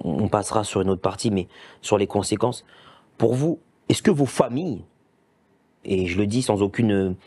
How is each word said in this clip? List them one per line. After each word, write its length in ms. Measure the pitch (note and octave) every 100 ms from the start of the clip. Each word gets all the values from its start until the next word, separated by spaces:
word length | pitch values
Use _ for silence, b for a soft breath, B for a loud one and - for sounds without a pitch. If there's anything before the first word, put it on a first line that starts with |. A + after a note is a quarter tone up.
on 240 | - D2+ G2+
passera 360 | G#2 G2 A2
sur 160 | G#2 G#2
une 100 | F#2+
autre 120 | F#2+
partie, 280 | F#2+ G2 A#2
mais 160 | G2 F2 B B B
sur 160 | - G#2
les 80 | G2
conséquences, 580 | G2+ G2 G#2 A#2 B2+ b b b b b -
pour 160 | A2+
vous, 240 | B2+ D3+ E3 _ _ -
est-ce 140 | A#2
que 80 | -
vos 140 | D#3 C3+
familles, 580 | - C3 B2 F3+ F#2+ E2+ _ _ _ _ _ _ _ _ _
et 220 | - F#2+ F2+
je 100 | F2
le 100 | G#2
dis 160 | A#2
sans 200 | C3 G#2
aucune 540 | G2 - A2+ G2 F#2+ F#2